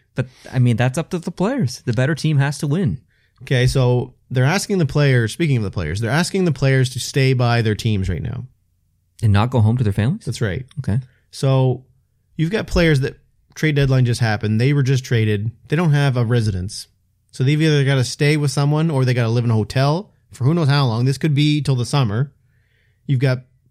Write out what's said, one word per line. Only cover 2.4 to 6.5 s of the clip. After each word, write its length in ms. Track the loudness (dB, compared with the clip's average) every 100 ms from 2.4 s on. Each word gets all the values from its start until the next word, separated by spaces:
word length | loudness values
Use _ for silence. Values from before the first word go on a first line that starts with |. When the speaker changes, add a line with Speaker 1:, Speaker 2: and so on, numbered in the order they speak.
| 0 -2
Speaker 1:
to 80 | -2
win. 340 | 0 -2 -4 _ _ _ _
Speaker 2:
Okay, 240 | -4 0 2
so 460 | 2 2 2 -2 -10 -6
they're 140 | 0 2
asking 320 | 0 0 0
the 60 | 0
players, 460 | 2 2 2 0
speaking 240 | 0 0 0
of 60 |
the 80 | -2
players, 300 | -4 -4 -4
they're 100 | -2
asking 340 | -2 -2 0
the 80 | 0